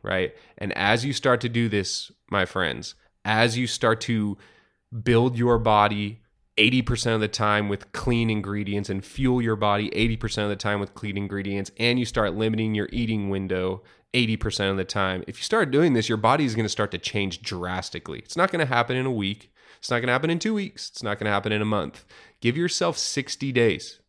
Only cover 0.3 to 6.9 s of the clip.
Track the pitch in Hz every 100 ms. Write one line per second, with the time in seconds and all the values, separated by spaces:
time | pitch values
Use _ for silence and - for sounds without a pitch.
0.3 | - - - 101 - 98 117 135 127 139
1.3 | 123 123 117 117 104 92 - - _ _
2.3 | 101 92 95 85 60 - - _ _ 101
3.3 | 110 117 117 123 - 117 113 - 113 104
4.3 | 98 - _ _ _ _ 117 110 117 127
5.3 | 120 120 117 110 107 104 104 104 113 _
6.3 | _ _ - 110 127 117